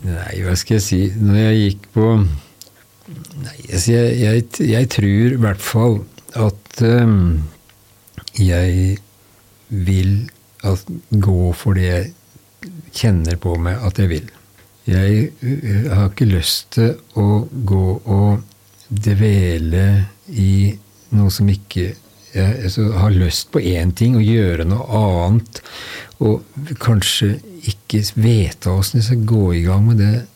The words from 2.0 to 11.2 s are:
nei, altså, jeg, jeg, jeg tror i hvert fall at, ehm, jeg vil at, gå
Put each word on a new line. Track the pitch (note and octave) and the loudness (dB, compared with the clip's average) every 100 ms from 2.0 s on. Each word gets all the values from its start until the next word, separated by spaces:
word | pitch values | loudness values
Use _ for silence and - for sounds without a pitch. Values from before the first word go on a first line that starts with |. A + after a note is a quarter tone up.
| A2 A2+ F#2 D2 - _ - _ _ _ - D#3 - - | 2 2 2 -2 -10 _ -20 _ _ _ -20 -18 -16 -14
nei, | - - | -14 -16
altså, | - F#2 A2 | -8 -4 2
jeg, | A#2 A#2 A#2+ | 2 2 2
jeg, | A2 A2+ A#2+ - D#3 | 2 0 -2 -2 0
jeg | A#2 B2+ | 2 0
tror | - G2+ G2+ A#2+ C3 | 0 0 2 2 2
i | |
hvert | A2 G2 | 0 -2
fall | - A#2 A#2+ G#2 G2 - - | -2 0 2 0 -4 -18 -14
at, | - G#2+ G2+ - - | -2 -2 -2 -16 -2
ehm, | A#2 A#2+ A#2 G#2 F2 D#2+ D#2 - _ _ _ _ _ - - | 2 4 4 4 2 0 -4 -12 _ _ _ _ _ -20 -14
jeg | - F#2+ F2 F2+ F2+ F#2 G2+ - _ _ _ _ _ _ | 0 0 2 0 0 0 -2 -10 _ _ _ _ _ _
vil | G2+ F2+ F#2+ F#2+ G2+ B2+ _ _ _ | -6 0 0 2 0 -4 _ _ _
at, | G2+ F#2 - E3+ - | -4 -4 -6 -14 -2
gå | G#2+ | 0